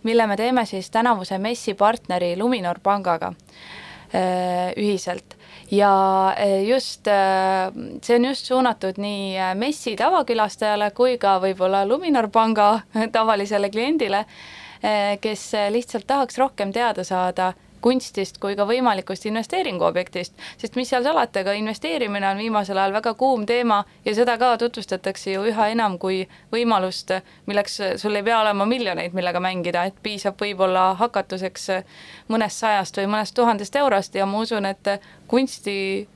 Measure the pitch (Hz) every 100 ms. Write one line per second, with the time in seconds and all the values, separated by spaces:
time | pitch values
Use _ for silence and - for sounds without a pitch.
0 | 226 233 220 202 233 254 220 190 185 220
1 | 240 214 185 190 208 240 - 196 208 233
2 | - 180 175 175 233 247 180 175 196 202
3 | 185 165 180 180 - - - - - -
4 | - 185 185 180 180 180 180 - 208 190
5 | - 175 _ - - - - 202 202 196
6 | 190 190 190 - 202 196 202 262 - -
7 | 214 202 190 190 190 190 185 - - -
8 | - 240 254 262 - 254 254 214 190 190
9 | 202 202 196 190 185 190 254 302 247 214
10 | 262 359 254 226 214 - 214 208 208 202
11 | 254 240 196 190 190 190 185 196 196 277
12 | 359 269 220 226 226 214 208 220 - 220
13 | 220 226 220 208 202 208 202 208 254 320
14 | 214 196 - - - - - - 214 214
15 | 202 202 220 208 - 214 202 226 240 233
16 | - 277 254 - 269 - 196 233 240 208
17 | 180 185 180 180 185 180 _ - 233 254
18 | - - 190 - 196 202 208 247 247 190
19 | - 190 214 220 220 359 330 180 170 175
20 | 180 175 180 - - - 226 247 254 254
21 | 254 320 240 202 190 202 220 202 311 320
22 | 220 202 196 196 226 214 196 190 196 208
23 | 233 226 262 247 208 240 240 208 202 -
24 | - 214 233 233 247 233 233 233 196 185
25 | 196 190 196 190 214 220 208 233 214 180
26 | 190 185 185 - - 226 240 214 185 185
27 | - 190 - - - 202 202 - 196 185
28 | 208 208 202 233 214 202 202 254 208 165
29 | 175 185 180 175 185 185 175 175 185 190
30 | 214 202 202 196 208 190 190 185 185 185
31 | 240 208 190 185 185 - - 185 196 -
32 | - - - 226 214 - 226 208 185 -
33 | 196 208 202 - 233 208 202 277 277 196
34 | 185 196 196 208 226 220 196 196 - 202
35 | - - - 240 262 - 202 196 190 196
36 | 208